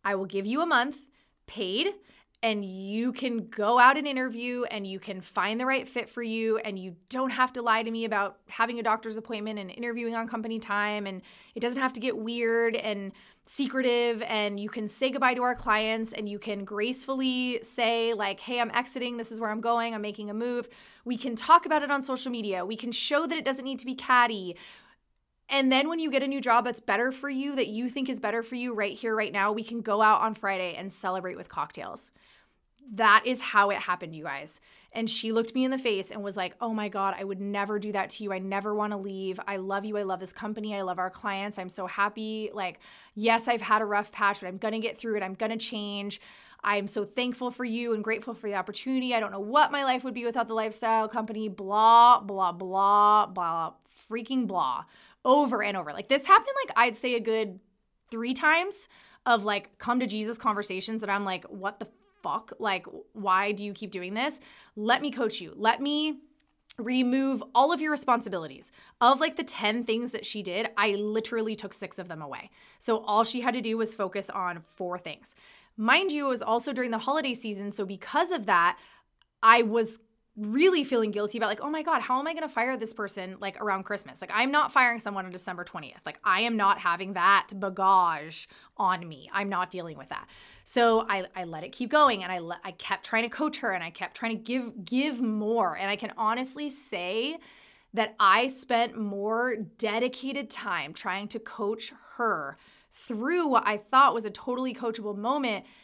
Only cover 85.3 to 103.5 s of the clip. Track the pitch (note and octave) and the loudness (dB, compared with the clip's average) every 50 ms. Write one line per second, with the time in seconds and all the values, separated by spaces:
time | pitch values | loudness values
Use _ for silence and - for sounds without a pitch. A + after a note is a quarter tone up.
85.3 | F3+ F#3 - F#3 F3+ F3 F3 - - E3+ D3 B2+ - - - - - - - G#3 | -12 -10 -8 -8 -8 -10 -10 -12 -12 -12 -14 -14 -16 -12 -12 -12 -12 -4 0 2
86.3 | F#3 F#3+ A3+ A#3+ A#3 G#3+ G3+ G3 G3+ - - F3+ E3+ E3+ G3 F#3+ G3 F#3 F3 F#3+ | 2 4 4 2 2 4 4 4 4 4 2 0 0 0 -2 -6 -2 4 6 8
87.3 | G3+ G3 - - G3+ F#3+ G3+ G3 F#3 G3 F#3+ F#3+ G3 F#3 F3+ E3+ D#3+ D3 D3+ D#3+ | 8 6 4 0 -6 -4 -4 -4 -2 2 6 8 8 8 6 4 0 -2 -6 -10
88.3 | D#3+ - - _ - - - - _ - G3+ F#3 F#3 E3+ F3 E3 D#3 C3 - - | -12 -12 -14 _ -20 -20 -20 -20 _ -2 0 0 0 -2 -4 -12 -14 -16 -14 -6
89.3 | - G3 G3+ G3 G3 F3+ F#3 F3+ F#3 F3+ E3+ E3+ D3+ D3 C3 - - - - - | -4 -2 -2 0 0 -2 -2 -2 -4 -10 -8 -10 -12 -14 -12 -12 -12 -12 -12 -16
90.3 | - - - - - - _ - - B3 A#3 A#3 A3+ A3 A3+ A3+ G3+ F#3+ F#3 - | -20 -20 -20 -20 -20 -18 _ -2 2 6 6 6 6 4 2 2 -2 -2 -4 -6
91.3 | - F#3+ F3+ E3+ E3 D#3 E3+ - - - B3+ G#3+ D4 D4+ D4+ C4+ A3+ F#3+ F#3 F3+ | -8 -10 -10 -8 -8 -10 -10 -12 -8 -8 -4 2 6 6 8 6 6 2 -4 -6
92.3 | F#3 F3 E3 E3 F3 - - F#3+ F3+ - - - G3 - - - - A3+ A#3 A3+ | -6 -6 -6 -8 -10 -10 -10 -14 -14 -12 -6 -4 -4 -4 -2 -2 0 0 0 0
93.3 | - - D4+ D4+ D4+ - - A3+ F#3+ F3 E3 E3+ E3 - F#3+ - - - A#3+ A3+ | -2 -2 -2 -2 -2 -2 -2 -2 -2 -2 -6 -8 -8 -10 -10 -10 -8 -6 -4 -4
94.3 | A3+ A3 A3+ - A#3+ C4 B3 B3 - A3+ F3+ - A#3+ B3+ C#4+ D4+ C4+ A#3 B3+ A3 | -4 -6 -4 -2 -2 -2 -2 -4 -10 -14 -8 0 0 2 2 0 -2 -2 -2 -2
95.3 | G#3+ G#3+ G#3+ G#3+ A#3 A#3 G3 F3 D#3 F3+ F#3+ G3 G#3 G3+ A3+ G#3 - - A3 G#3+ | -2 -2 0 0 2 2 2 2 0 -2 -2 -2 -2 -4 -4 -10 -4 0 0 0
96.3 | A3+ B3 C4 C4 - C#4+ D4 D4 C#4+ - - - - F3 F3+ F3+ G3+ A3+ B3 C#4+ | 0 0 -2 -6 -6 -8 -8 -6 -6 -6 -6 -6 -6 -6 -4 -2 -2 -2 -2 -2
97.3 | E4 E4 - - - - - - - _ _ _ - A#3 A3 A3 A3 - G#3 G3 | -4 -8 -12 -20 -20 -20 -20 -20 -20 _ _ _ -2 -2 -2 -2 2 4 6 6
98.3 | F#3+ A3 B3 C4+ C4 - - - B3 A3+ A#3+ A#3 - A3 G#3+ G3+ G3 G3+ G3+ G#3+ | 8 6 4 2 -2 -8 -4 0 2 2 2 0 -2 -6 -6 -4 -4 -4 -2 -2
99.3 | A3 A3+ B3 B3+ A#3 A3 G#3 - _ - A#3 G#3+ G#3 A3+ B3 B3+ B3+ - C4 C4 | 0 0 0 0 -2 -4 -6 -10 _ -4 -2 -2 0 0 0 -2 -2 -6 -8 -6
100.3 | C#4 C#4 C4+ A3 - - A#3 G#3+ F3+ E3 C#3 D3 G3 - - G3+ F3+ G3 G#3 G#3 | -6 -6 -6 -6 -10 -8 -4 -4 -2 -2 -4 -6 -10 -8 -6 -4 -4 -4 -6 -6
101.3 | - A3 - - - - G#3+ G3+ A3+ A3+ - - C4+ - - - - - A#3+ A3+ | -8 -10 -10 -10 -6 -4 -2 -2 -2 -4 -6 -12 -12 -16 -20 -18 -4 -2 0 0
102.3 | F#3+ D#3+ C#3+ C#3 C#3+ _ - - - _ _ _ _ - - - A#3 G#3 A#3 D4 | 0 0 -2 -8 -10 _ -20 -20 -20 _ _ _ _ -18 -10 -8 -6 -4 -2 0
103.3 | F4 F4+ E4+ D4 | 2 2 2 4